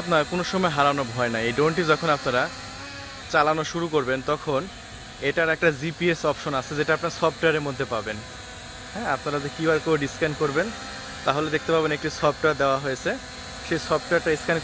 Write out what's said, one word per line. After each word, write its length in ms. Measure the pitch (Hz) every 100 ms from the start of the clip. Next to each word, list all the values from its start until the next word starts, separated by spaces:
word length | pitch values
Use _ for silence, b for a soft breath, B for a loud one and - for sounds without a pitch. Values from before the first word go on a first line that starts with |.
আপনার 200 | 175 165 147
কোনো 120 | 180 170
সময় 220 | 190 185 143
হারানো 260 | 143 143 127
ভয় 180 | 117 120
নাই। 100 | 113 117
এই 40 |
ড্রোনটি 280 | 120 151 165 165
যখন 180 | 151 165
আপনারা 320 | 147 - 123 151 - - - - - - - -
চালানো 320 | 160 151 156
শুরু 240 | 156 170 170
করবেন, 320 | 156 127 131 131
তখন 360 | 151 - 135 190 - - - - -
এটার 280 | 135 147 160
একটা 200 | 160 170
জিপিএস 500 | 143 156 156 175 165 156
অপশন 280 | 143 -
আছে, 180 | 139 123 147
যেটা 160 | 151
আপনার 200 | 156 165 -
সফটওয়্যারের 440 | 165 147 165 156 143
মধ্যে 180 | 131 127
পাবেন। 240 | 117 107 107 - - - - - - -
হ্যাঁ, 160 | - 220 135
আপনারা 220 | - 143
যে 60 | 143 143
কিউআর 240 | 160 156 160
কোড 140 | 156 139
স্ক্যান 200 | - 160 143
করবেন, 260 | 151 139 208 220 - - - - -
তাহলে 220 | 139 156 147
দেখতে 160 | - 165
পাবেন 160 | 156
একটি 180 | 147 156 -
সফটওয়্যার 380 | 151 139 160 139
দেওয়া 160 | 139 135
হয়েছে। 280 | 139 131 165 254 - - - - -
সেই 120 | 165 -
সফটওয়্যারটা 400 | 156 - 170 165 151
স্ক্যান 180 | - 165